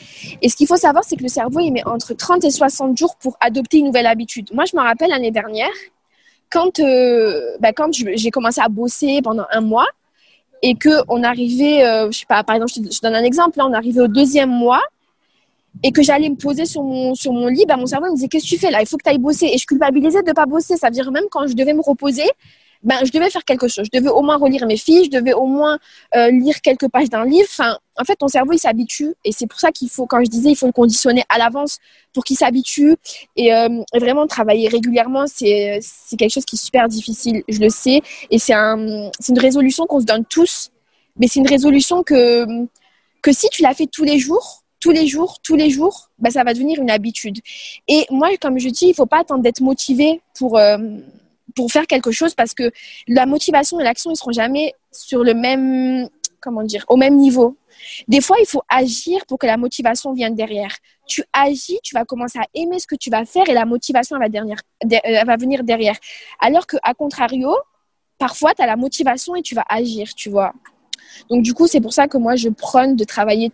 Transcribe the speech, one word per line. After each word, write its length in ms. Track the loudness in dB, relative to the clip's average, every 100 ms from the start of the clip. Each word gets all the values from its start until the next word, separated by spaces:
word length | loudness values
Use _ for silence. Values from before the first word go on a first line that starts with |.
| -20 -20 -20 -2
Et 80 | -2
ce 60 | 2
qu'il 120 | 2
faut 80 | 4
savoir, 260 | 4 2
c'est 120 | 0 -4
que 80 |
le 60 | -4
cerveau, 300 | -4 -2 -2
il 120 | -2
met 140 | -2 -4
entre 280 | -6 -8
trente 300 | -8 -2 0
et 60 | 2
soixante 480 | 2 0 0 -2 0
jours 180 | -2 -2
pour 200 | -10 -2
adopter 380 | -2 -2 0 2
une 80 | 2
nouvelle 220 | 2 2
habitude. 420 | 0 -4 -12 -8
Moi, 140 | -4 -2
je 100 | 0
me 60 |
rappelle 300 | 0 2 0
l'année 200 | 0 -2
dernière, 380 | -4 -4 -4 -4 -6 -14 _ _ _ _ _ _
quand, 300 | -2 0 2
euh, 600 | 2 4 4 2 2 0 -6 -2
bah, 120 | 0
quand 220 | 0 -2
je, 220 | -2 -4 -4
j'ai 160 | -4
commencé 280 | -2 -2 0
à 60 | -2
bosser 540 | -2 -4 -2 -2 0
pendant 220 | -2 -4 -4
un 100 | -2
mois 260 | 0 0 0 -4 _ _ _ _ _ _
et 140 | -2 2
que 140 | 2 2 2
on 140 | 0
arrivait, 640 | 0 -2 -2 0 2 4 4
euh, 240 | 2 -2
je 80 | -4
sais 60 | -2
pas, 160 | 0
par 120 | 0 -2
exemple, 160 | -2 -6
je 60 |
te, 120 | -8
je 60 | -4
te 60 | -2
donne 100 | 0
un 80 |
exemple, 360 | 2 2 2 2
là, 80 | 0
on 60 |
arrivait 280 | 0 0 2
au 60 | 2
deuxième 420 | 4 2 2 2
mois 320 | 2 2 2 0 -8 _ _ _ _ _ _ _ -4
et 80 | 0
que 100 | 4
j'allais 280 | 4 4 0
me 60 | -2
poser 300 | -4 -4 -4
sur 160 | -6
mon, 320 | -6 -4 -4
sur 180 | -4 -4
mon 160 | -2 0
lit, 180 | 2 2
bah, 100 | 2
mon 80 | -2
cerveau 220 | -4 -2
me 80 | -2
disait, « 120 | -2
Qu'est-ce 160 | -4 -2
que 40 |
tu 80 | -2
fais 140 | 0
là ? 100 | 0
Il 60 | 0
faut 100 | -2
que 60 |
t'ailles 160 | 0 0
bosser. » 260 | 0 0 0
Et 40 | 0
je 100 | 0
culpabilisais 560 | 0 2 2 2 2
de 80 | 2
pas 140 | 0 0
bosser. 320 | 0 -2 0
Ça 100 | 0
veut 60 |
dire 180 | -2 -4
même 140 | -4 -4
quand 180 | -4 -4
je 60 |
devais 200 | 0 0
me 80 | 0
reposer, 460 | 0 -2 -2 -2 -2 -2 _ _ _ _
ben, 200 | -2 0
je 80 | 0
devais 200 | 0 0
faire 120 | -2
quelque 240 | -4 -2 -2
chose. 200 | -4 -4
Je 60 | 0
devais 140 | 2
au 100 | 2
moins 160 | 2 2
relire 280 | 2 0 -2
mes 100 | -2
fiches, 280 | 4 4 4
je 120 | 0
devais 160 | 0
au 140 | 0 0
moins, 320 | 0 0 -2 -6 -20 _ 2
euh, 140 | 4
lire 320 | 4 2 0
quelques 260 | 0 0 0
pages 220 | 0 0
d'un 160 | -2 2
livre. 220 | 2 2
Enfin, 280 | 0 -2 -2 _ -6
en 60 |
fait, 120 | -4 -2
ton 120 | 0
cerveau, 260 | 0 2
il 60 | 0
s'habitue. 560 | 0 -2 -4 -6 -6 -6 -6
Et 60 |
c'est 160 | -6 -8
pour 120 | -2
ça 120 | -2
qu'il 180 | -2 -6
faut, 160 | -6 -2
quand 180 | 0
je 60 | 0
disais, 220 | 2 2
il 40 | 2
faut 120 | 2
le 40 |
conditionner 520 | 2 2 4 2 2 2
à 100 | 0
l'avance 400 | 0 -2 -6 -8 _ _ _
pour 100 | -8
qu'il 140 | -4 0
s'habitue. 580 | 0 0 -2 2 4 4 -2 -20 -10 0
Et, 180 | 2
euh, 280 | 4 2 -2 -4
et 60 | -2
vraiment, 280 | 0 0 0
travailler 400 | -2 0 2 2
régulièrement, 580 | 0 0 0 0 -2 -4
c'est, 540 | -2 0 0 0 -6
c'est 340 | -10 -16 -14 -4
quelque 180 | -2
chose 120 | -2 -6
qui 120 | -8
est 60 |
super 240 | -2 2 2
difficile, 560 | -2 -8 -6 -4 -4 -4
je 100 | 0
le 100 | 2
sais. 320 | 2 2 2 0 -8 -2
Et 80 | 0
c'est 160 | 2
un, 560 | 2 2 0 -4 -8 -10 -8
c'est 120 | 0
une 80 | 2
résolution 480 | 4 4 2 0 0
qu'on 120 | 0
se 60 | 0
donne 200 | 0 0
tous. 440 | 0 0 0 -10 _ _ _ _ 0
Mais 100 | 0
c'est 120 | 2
une 80 | 2
résolution 560 | 4 4 4 4 0
que, 420 | 2 4 4 4 0 -4 -8 _ _ _ _ _
que 100 | 2
si 160 | 2 0
tu 140 | 2
la 100 | 2
fais 140 | 2 -4
tous 160 | -2
les 160 | 0 2
jours, 420 | 2 -2 -4 -10 _ _
tous 120 | 0
les 160 | 2 2
jours, 320 | 0 -4 -6
tous 140 | 0 2
les 160 | 2
jours, 380 | 2 0 -2 -10 _
ben, 100 | -2
ça 140 | 0
va 100 | 0
devenir 260 | 0 -2 -2
une 120 | 0
habitude. 480 | 0 -2 -8 -10 -12 -14 -18 -18 -10 0
Et 180 | 2 2
moi, 180 | 0 0 0
comme 200 | -2 -2
je 100 | -2
dis, 200 | 2 2
il 40 |
faut 140 | 2 2
pas 140 | 2
attendre 200 | 0 0
d'être 200 | 0 0
motivé 600 | 0 -2 -2 2 2 0 -6 -8
pour... 220 | 0 4
Euh, 180 | 4 2 -4 -12 -18 -20 _ _ -12 -6
pour 160 | -2
faire 160 | 0 0
quelque 240 | 0 -2
chose 240 | -2 -2 -2
parce 180 | -4
que 160 | -2 -6 -6 -14 -14 -2
la 180 | 0 2
motivation 540 | 0 0 0 0 -2
et 40 |
l'action, 280 | -2 -2 -6
ils 60 | -6
seront 160 | -4
jamais 400 | -4 -2 -2 -4 -6 _
sur 320 | -20 -6 0
le 100 | 2
même, 760 | 2 0 0 0 0 -2 -2 -6 _ -14 _
comment 240 | -10 -8
dire, 220 | -6 -6 2
au 100 | 4
même 200 | 6 6
niveau. 380 | 6 4 0 -4 _ _ -20 -14 0
Des 140 | 2
fois, 160 | 4 4
il 60 | 2
faut 160 | 0 0
agir 560 | 0 0 -2 -4 -6 -4
pour 140 | -4
que 80 | -2
la 100 | -2
motivation 560 | -4 -2 -2 -2 -4
vienne 220 | -6 -4 -4
derrière. 400 | -6 -6 -8 -12 _ _ -10
Tu 160 | -10 -2
agis, 460 | 0 2 0 -6 -8
tu 140 | -6 -6
vas 100 | -6
commencer 320 | -6 -8 -8
à 80 | -8
aimer 240 | -6 -6 -6
ce 80 | -8
que 100 | -10
tu 140 | -4
vas 160 | -4 -2
faire 240 | 0 2
et 40 |
la 120 | 2 0
motivation, 520 | -4 -2 -2 -2 -2
elle 60 |
va 60 | -4
derrière, 300 | -4 -8 -10 -16 _
de-, 140 | 0 0
euh, 20 |
elle 220 | 2 2 2
va 120 | 0
venir 260 | 0 -4
derrière. 320 | -2 -2 -2 -4 -10 -20 -20 -2
Alors 280 | 0 2 0
que, 100 | -2
à 100 | -4
contrario, 640 | -4 -6 -2 -4 -2 -2 -2 -4 _ _ _ _ _
parfois, 340 | -8 0 0
t'as 140 | 2 0
la 80 | 0
motivation 600 | -4 -2 -2 -2 -4 -8
et 60 |
tu 140 | -6 -6
vas 100 | -4
agir, 440 | -4 -4 -6 -10
tu 160 | -12 -4
vois. 240 | -2 -2 -4 -20 _ _ -20 -20 -20 -2
Donc, 140 | 0
du 100 | 0
coup, 120 | 2 2
c'est 120 | 2
pour 140 | 0
ça 140 | 0 0
que 100 | 0
moi, 180 | 0 -2
je 140 | -2
prône 480 | -6 0 2 2 0
de 60 | -2
travailler 460 | -2 0 0 -2